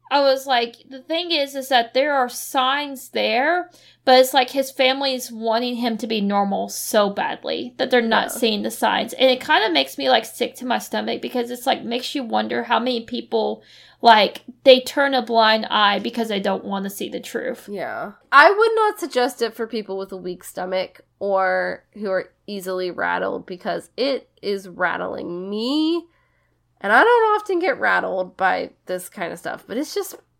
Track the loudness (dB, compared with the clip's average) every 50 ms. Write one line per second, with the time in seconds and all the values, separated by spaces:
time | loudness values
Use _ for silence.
0 | _ 0 2 4 4 4 2 2 0 0 0 0 0 -2 -6 -12 _ -18 -18 -14
1 | -8 -4 -4 -4 -2 -2 -2 -2 -2 -2 -4 -8 -2 2 2 2 2 2 0 0
2 | 2 2 2 0 0 0 -4 -8 -10 -4 -2 0 0 0 0 -2 -4 -6 -10 -12
3 | -12 -8 -4 -2 0 0 0 0 2 2 0 0 -2 -6 -12 _ _ _ _ _
4 | _ 6 6 6 6 6 4 0 0 0 0 -2 -2 -2 0 0 2 2 2 0
5 | -2 -4 -4 -6 -8 -10 -10 -6 -2 -2 0 0 -2 -2 -4 -2 -2 -2 -2 -4
6 | -4 -4 -2 -2 0 0 2 0 0 0 -2 -4 -4 -6 -8 -10 -6 0 2 2
7 | 2 2 0 -4 -4 -6 -6 -8 -6 -6 -6 -6 -6 -8 -6 -6 0 2 2 2
8 | 4 4 2 2 0 0 -2 -2 0 0 0 -2 -4 -6 -4 -2 0 0 0 0
9 | -2 -4 0 2 4 4 4 2 0 2 2 2 2 2 2 0 0 -2 -4 -4
10 | 0 2 2 2 0 -2 -6 -6 -6 -6 -6 -6 -4 -4 -4 -4 -4 -4 -6 -4
11 | -4 -4 -6 -6 -6 -6 -4 -4 -4 -4 -8 -4 -2 -2 -2 -2 -4 -6 -6 -6
12 | -6 -6 -6 -6 -4 -2 -2 -2 -2 -2 -4 -4 -2 0 0 0 0 -2 -2 -4
13 | -6 -8 -8 -10 -6 -4 -2 -2 -2 -2 -4 -8 -12 -18 -20 -20 -20 -20 _ _
14 | 8 8 8 10 8 4 0 -6 -16 -20 -14 _ 8 8 8 8 6 0 -2 0
15 | 0 2 0 0 0 2 4 4 6 6 4 2 0 0 2 2 4 4 2 0
16 | -2 -4 -4 -4 -4 -2 -2 -2 -2 -2 -2 -4 -4 -6 -6 -6 -6 -6 -8 -8
17 | -8 -8 -8 -10 -10 -8 -8 -6 -6 -6 -8 -8 -10 -12 -10 -8 -8 -6 -6 -8
18 | -8 -10 -12 _ _ _ 8 8 8 8 8 4 2 2 4 2 2 0 0 -4
19 | -8 -4 0 0 0 0 -2 -4 -6 -6 -6 -8 -8 -8 -8 -8 -8 -8 -8 -8
20 | -8 -10 -12 -12 -10 -10 -12 -12 -14 -14 -10 -10 -6 -4 -4 -4 -4 -6 -10 -18
21 | _ _ _ -6 -2 0 0 2 2 2 0 0 -2 -4 -6 -10 _ _ -14 -8
22 | -6 -4 -2 -4 -4 -6 _ _ _ -12 -12 -8 -6 -6 -4 -4 -4 -6 -4 -4
23 | -2 -2 -2 -2 -2 -4 -4 -6 -8 -12 -14 -8 -6 -6 -6 -6 -8 -10 _ -4
24 | -2 -2 -2 -4 -6 _ _ _ -6 -6 -6 -6 -8 -10 -6 -4 -2 -2 -2 -4
25 | -4 -6 -6 -8 -8 -8 -8 -8 -8 -8 -6 -4 -4 -2 0 0 0 0 -2 -2
26 | -4 _ _ _ _ _ _ _ _ _ _ _ _ _ _ _ 0 4 4 6
27 | 6 6 6 4 4 2 2 0 -2 -2 -2 0 0 -2 -2 0 0 0 0 0
28 | 0 -2 -2 -4 -4 -6 -4 -2 0 0 0 0 -4 -8 -12 _ _ -8 -8 -8
29 | -8 -12 -10 -10 -8 -8 -8 -10 -10 -10 -10 -10 -10 -8 -6 -6 -6 -4 -6 -6
30 | -6 -6 -10 -18 _ _ _